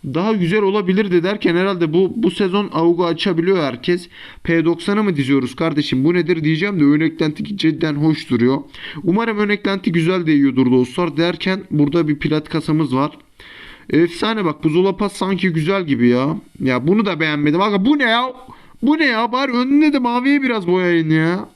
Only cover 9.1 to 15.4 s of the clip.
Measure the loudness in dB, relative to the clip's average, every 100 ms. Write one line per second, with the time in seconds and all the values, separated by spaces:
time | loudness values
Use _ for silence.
9.1 | 0 0 0 0 0 -2 -2 -2 0 0
10.1 | 0 2 2 4 2 4 4 2 -2 -2
11.1 | 0 -2 0 -4 -4 -2 0 2 2 0
12.1 | -2 -2 -2 -2 -6 -2 0 0 -2 -2
13.1 | -6 _ _ -20 -20 -20 -20 -2 0 0
14.1 | -2 -4 -2 -2 -2 0 2 0 0 -6
15.1 | -4 -4 -2